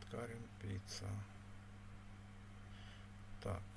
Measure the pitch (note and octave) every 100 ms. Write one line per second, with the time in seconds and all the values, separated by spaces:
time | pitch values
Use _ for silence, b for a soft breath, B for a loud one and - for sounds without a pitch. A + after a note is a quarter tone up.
0 | - A#2+ A#2 A#2 A2+ G2+ G#2 G2 - -
1 | G2+ G2+ G2+ - - - - - - -
2 | - - - - - - B B B B
3 | B - - - G#2 F#2+ G2